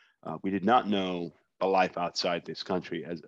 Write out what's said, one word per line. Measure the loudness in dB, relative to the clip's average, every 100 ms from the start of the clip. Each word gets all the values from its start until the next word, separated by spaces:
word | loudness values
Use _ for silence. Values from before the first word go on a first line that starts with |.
| _ _
Uh, | -10 -6
we | -2
did | 0 4
not | 4 4
know | 0 0 -2 -6 -10 _ -2
a | 2
life | 4 2 0
outside | -4 -2 -2 -2 -4
this | -10
country | -4 -4 -2 -8 -6
as, | -10